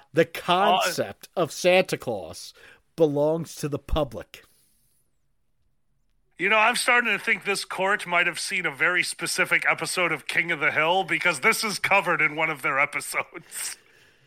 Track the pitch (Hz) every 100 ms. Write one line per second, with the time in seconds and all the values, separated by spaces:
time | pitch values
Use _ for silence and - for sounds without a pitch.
0 | _ 143 165 - - 180 202 190 185 156
1 | 110 - - - 160 - 180 180 185 151
2 | - 107 80 85 - - - - _ -
3 | 160 143 147 165 160 - 151 139 - 165
4 | 143 107 - - - _ _ _ _ _
5 | _ _ _ _ _ _ _ _ _ _
6 | _ _ _ _ 180 214 214 240 - 240
7 | 240 202 - 208 165 - - - 190 202
8 | 175 175 175 160 - 196 165 139 160 175
9 | 160 - 165 - 175 170 147 156 160 -
10 | 175 151 - 170 165 160 147 147 156 185
11 | 170 165 180 156 202 220 220 185 - 196
12 | 175 160 156 147 160 147 160 135 143 143
13 | - 151 127 135 - - - - _ _
14 | _ _